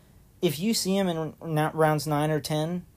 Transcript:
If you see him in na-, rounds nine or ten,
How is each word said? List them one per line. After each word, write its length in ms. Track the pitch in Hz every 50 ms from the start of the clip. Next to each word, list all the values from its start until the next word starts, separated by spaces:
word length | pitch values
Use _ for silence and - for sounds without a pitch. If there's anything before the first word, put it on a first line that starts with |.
| _ - - - - - _ -
If 180 | - 170 139 143
you 140 | 180 226 226
see 240 | - - 185 196
him 100 | 196 196
in 260 | 180 165 160 160 156 - -
na-, 300 | - 165 160 151 156 156 -
rounds 320 | 160 156 151 156 151 -
nine 260 | 156 151 143 151 156
or 100 | 156 151
ten, 440 | - - 156 151 156 165 175 180 180 - -